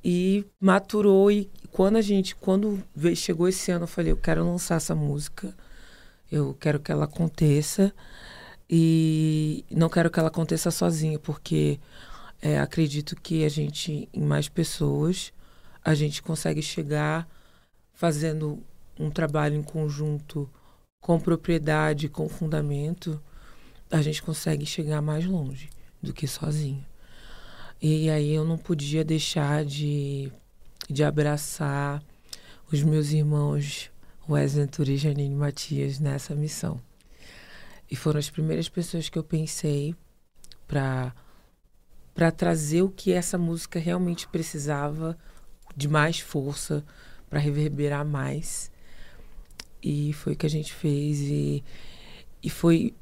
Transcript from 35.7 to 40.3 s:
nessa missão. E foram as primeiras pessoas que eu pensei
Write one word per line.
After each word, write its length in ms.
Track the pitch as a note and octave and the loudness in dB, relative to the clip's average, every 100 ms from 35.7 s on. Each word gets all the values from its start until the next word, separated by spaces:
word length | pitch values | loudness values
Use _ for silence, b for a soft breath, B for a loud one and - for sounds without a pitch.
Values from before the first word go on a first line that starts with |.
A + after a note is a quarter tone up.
| C#3 C#3 C3+ | -2 -2 0
nessa 380 | D3 C#3 - D3 | -2 -2 -4 -4
missão. 460 | D3+ - C#3+ B2+ - - B B B B B B B B B | -4 -4 -6 -6 -10 -20 B B B B B B B B B
E 60 | C#3+ | -4
foram 240 | D#3 D3+ | 0 0
as 100 | D3 | -2
primeiras 380 | - D#3 D#3+ E3 | -2 -2 0 -2
pessoas 400 | - E3+ E3+ D#3 | -4 -4 -4 -4
que 100 | E3+ | -6
eu 60 | |
pensei 720 | D#3 D#3+ D#3 - D#3 C#3+ D3 E3+ - _ _ | -2 -2 -2 -4 -2 -2 -2 -8 -14 _ _